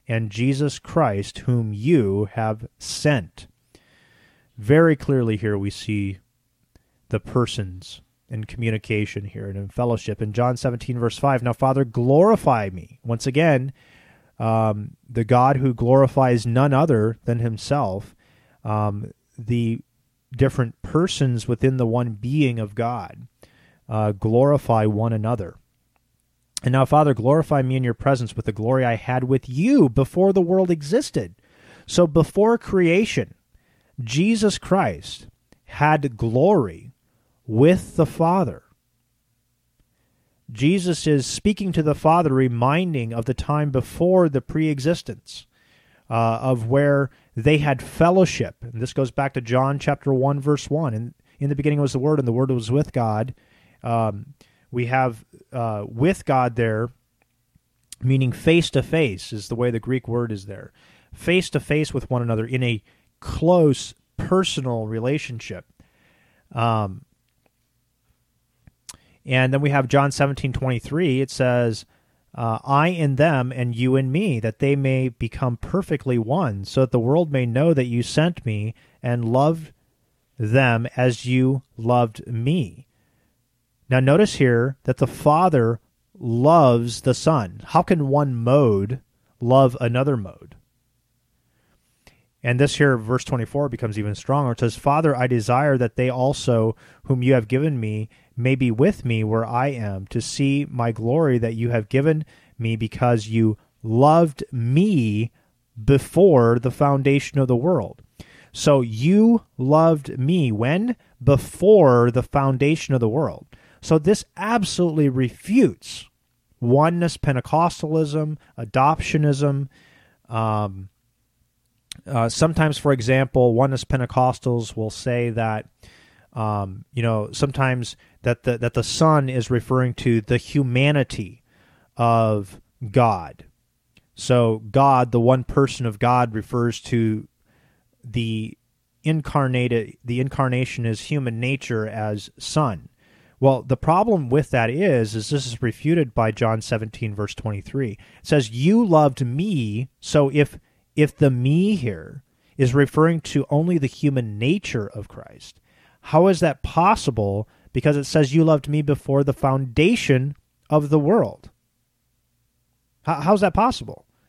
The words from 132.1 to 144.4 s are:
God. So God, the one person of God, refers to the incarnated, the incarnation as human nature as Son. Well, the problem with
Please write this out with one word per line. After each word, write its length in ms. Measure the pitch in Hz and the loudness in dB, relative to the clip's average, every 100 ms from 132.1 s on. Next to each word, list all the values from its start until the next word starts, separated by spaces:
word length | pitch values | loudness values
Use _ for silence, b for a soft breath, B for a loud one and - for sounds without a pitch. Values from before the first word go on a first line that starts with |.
| 117 113 107 101 - _ - 113 | 4 2 0 -4 -14 _ -16 -2
God. 560 | 107 117 98 80 - - _ _ _ _ _ _ - | 2 2 2 -6 -18 -20 _ _ _ _ _ _ -8
So 440 | - 123 117 110 110 | 0 2 2 0 -2
God, 400 | 127 139 131 123 | 2 4 4 2
the 80 | 120 | 2
one 240 | 120 131 | 2 2
person 420 | 123 - 135 - 123 | 0 0 0 0 -6
of 140 | 101 | -2
God, 340 | 120 123 120 | 0 2 0
refers 460 | 110 - 123 120 113 | -4 -6 -2 -2 -4
to 460 | - 120 110 110 - _ _ _ _ _ _ _ | -4 0 0 -2 -8 _ _ _ _ _ _ _
the 540 | 123 110 113 110 110 - _ _ _ _ | -10 -6 -4 -4 -8 -12 _ _ _ _
incarnated, 920 | 156 160 143 151 131 127 123 117 104 - | -4 -4 -2 -2 0 0 0 -2 -4 -10
the 160 | 120 120 | -6 -4
incarnation 640 | 135 - 131 127 131 - 117 | -4 -2 -2 0 -4 -4 -4
as 160 | 107 | -4
human 380 | - 151 127 113 | -4 -4 -4 -4
nature 460 | 123 135 - 117 107 | -4 -4 -4 -4 -4
as 440 | 107 107 104 - - | -6 -6 -6 -10 -16
Son. 520 | - 156 143 87 - _ b b b b | -6 -2 -2 -4 -12 _ b b b b
Well, 220 | 135 131 | 2 2
the 160 | 127 127 | 0 -2
problem 520 | - 175 226 196 127 | 2 2 2 0 0
with 220 | 135 | -2